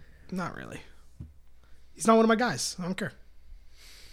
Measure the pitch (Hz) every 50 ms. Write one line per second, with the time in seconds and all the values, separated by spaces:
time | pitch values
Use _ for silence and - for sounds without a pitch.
0 | - - - - - - - 185 180 - - - 65 57 - 147 - - - -
1 | - - - - - - - - - - - - - - - - - - - -
2 | 151 220 226 220 226 220 226 208 247 233 156 120 - - - - 180 175 185 -
3 | 208 151 - - - - - - - - - - - - - - - - - -
4 | - -